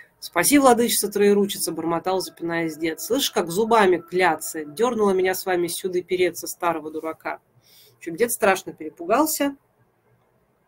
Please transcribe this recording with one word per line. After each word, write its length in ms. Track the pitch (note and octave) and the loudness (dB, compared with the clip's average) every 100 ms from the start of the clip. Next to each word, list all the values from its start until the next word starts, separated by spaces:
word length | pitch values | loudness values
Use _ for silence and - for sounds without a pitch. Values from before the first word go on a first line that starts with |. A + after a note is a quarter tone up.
| - _ | -20 _
«Спаси, 380 | - E3+ F3 C#4+ | -4 0 4 6
владычица 520 | C4+ A#3 A#3 - G3+ | 6 6 2 0 -2
троеручица!» 600 | G3+ G3+ G3+ G3 - F3+ | 2 4 4 2 -2 -6
бормотал, 500 | D#3+ E3 E3 F#3 F#3+ | -4 -2 -2 0 -2
запинаясь, 560 | E3+ - E3+ E3+ E3 D3+ | -4 -8 -4 -2 -4 -4
дед. 240 | D#3+ D#3+ | -6 -4
«Слышь, 300 | - C4+ - | -4 -2 -2
как 200 | A3 E3+ | -2 -2
зубами 480 | F3 A3 A3+ F#3+ E3+ | -2 2 4 6 2
клятся! 640 | - F3+ F3+ D#3 - D#3+ | 0 0 2 0 -6 -10
Дернула 480 | D3 D3 B3 A3+ G3+ | -10 -2 -2 2 2
меня 220 | F#3 F#3 | 2 0
с 120 | F#3 F#3+ | -2 -2
вами 220 | F3+ E3+ | -2 -2
сюда 340 | - F#3+ F3+ | -4 -4 -6
переться, 460 | F3 F3+ F3+ F3 E3+ | -4 -2 -2 -2 -12
старого 420 | - F3 D#3+ D3+ | -6 -4 -4 -6
дурака!» 500 | D#3 D#3+ D#3+ D#3 - _ _ _ _ _ | -10 -10 -10 -10 -12 _ _ _ _ _
В 40 | _ | _
общем, 180 | E3+ E3 | -12 -2
дед 160 | A#3 | -2
страшно 400 | - G#3 F#3+ - | 2 0 0 -4
перепугался. 840 | D#3 D#3 - E3+ B3 D#4 - C#4+ C#4 _ _ _ _ _ _ _ _ _ _ | -14 -14 -12 0 2 2 0 -4 -4 _ _ _ _ _ _ _ _ _ _